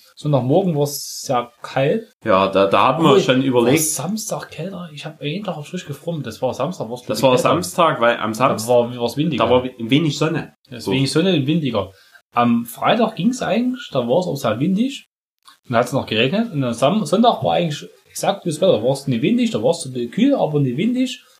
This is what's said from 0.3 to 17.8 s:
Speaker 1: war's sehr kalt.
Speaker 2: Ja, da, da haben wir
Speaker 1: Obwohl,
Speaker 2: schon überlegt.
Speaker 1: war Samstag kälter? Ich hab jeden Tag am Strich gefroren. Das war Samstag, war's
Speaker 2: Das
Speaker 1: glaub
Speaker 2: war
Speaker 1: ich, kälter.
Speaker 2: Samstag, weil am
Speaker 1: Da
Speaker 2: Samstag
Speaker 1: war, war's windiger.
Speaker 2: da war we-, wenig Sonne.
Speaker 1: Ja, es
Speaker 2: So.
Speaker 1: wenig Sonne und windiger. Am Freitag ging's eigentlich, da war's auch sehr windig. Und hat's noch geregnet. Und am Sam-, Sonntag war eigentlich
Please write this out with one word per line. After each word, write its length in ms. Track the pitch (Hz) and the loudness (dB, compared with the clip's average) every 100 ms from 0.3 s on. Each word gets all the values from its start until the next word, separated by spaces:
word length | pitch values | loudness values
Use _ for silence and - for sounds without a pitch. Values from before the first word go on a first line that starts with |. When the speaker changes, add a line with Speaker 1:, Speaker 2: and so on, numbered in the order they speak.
| 139 123 165 185 147 | 0 2 2 2 0
Speaker 1:
war's 460 | 143 143 - - | -2 -4 -10 -10
sehr 300 | - 123 120 _ | -4 -2 -4 _
kalt. 500 | - 135 139 220 - _ 113 | -8 -2 0 0 -4 _ 0
Speaker 2:
Ja, 220 | 95 98 | 2 4
da, 180 | 95 98 | 2 4
da 120 | 101 117 | 4 4
haben 160 | 135 | 4
wir 80 | 160 | 4
Speaker 1:
Obwohl, 100 | 185 | 4
Speaker 2:
schon 200 | 131 127 | 4 2
überlegt. 340 | 135 123 117 156 | 2 2 4 2
Speaker 1:
war 40 | 156 - 156 | 2 -4 -4
Samstag 420 | 220 - 151 - | -6 -6 -8 -10
kälter? 380 | - 175 185 175 | -12 -10 -10 -14
Ich 120 | 143 147 | -14 -16
hab 160 | - | -10
jeden 220 | 143 175 208 | -8 -6 -6
Tag 100 | 151 | -10
am 80 | |
Strich 220 | 143 180 - | -8 -12 -10
gefroren. 360 | 139 - 165 | -12 -8 -6
Das 200 | 113 101 | -6 -4
war 120 | 123 | -4
Samstag, 360 | 113 139 180 113 | -2 -4 -6 -8
war's 140 | 120 - | -8 -6
Speaker 2:
Das 140 | 107 | 2
Speaker 1:
glaub 120 | 127 | 4
Speaker 2:
war 40 | 123 | 4
Speaker 1:
ich, 40 | |
kälter. 140 | 135 147 | 4 0
Speaker 2:
Samstag, 460 | 180 - 165 143 | -2 2 2 4
weil 160 | 117 - | 2 2
am 140 | 110 | -2
Speaker 1:
Da 40 | 110 | 0
Speaker 2:
Samstag 320 | 135 104 117 | 0 0 2
Speaker 1:
war, 260 | 123 117 123 | 2 2 -2
war's 180 | 117 135 | -4 -2
windiger. 280 | 165 120 113 | -2 0 2
Speaker 2:
da 40 | |
war 140 | 127 | 2
we-, 100 | 127 - | 0 -6
wenig 380 | 113 139 160 - | 0 2 2 0
Sonne. 360 | 156 160 - _ - | -2 -2 -8 _ -20
Speaker 1:
Ja, 80 | 120 | -12
es 60 | - | -4
Speaker 2:
So. 60 | |
Speaker 1:
wenig 200 | 131 135 | -2 0
Sonne 220 | 156 185 | 0 2
und 140 | 175 131 | 2 2
windiger. 440 | 170 139 110 92 - _ - _ 120 | 0 0 -2 -4 -10 _ -20 _ 0
Am 300 | 120 117 117 | 2 2 -2
Freitag 500 | - 123 220 214 - | -4 0 2 0 0
ging's 260 | 180 262 | -2 -2
eigentlich, 460 | 160 208 254 254 - | -2 -2 -2 -4 -6
da 80 | 131 117 | -4 0
war's 200 | 147 139 | 0 0
auch 80 | 139 | -4
sehr 240 | 120 110 | -2 -2
windig. 460 | 160 190 269 - - _ _ _ _ _ - | 0 0 -2 -6 -16 _ _ _ _ _ -4
Und 80 | 117 | 0
hat's 160 | 120 | 0
noch 120 | 135 110 | -2 -2
geregnet. 440 | 110 120 196 226 | 0 0 0 -2
Und 100 | 151 | -2
am 100 | 127 | -4
Sam-, 320 | 117 139 214 156 | 0 2 2 0
Sonntag 360 | 196 240 220 | 2 4 2
war 120 | - | 0
eigentlich 340 | 165 170 143 | 0 -2 -4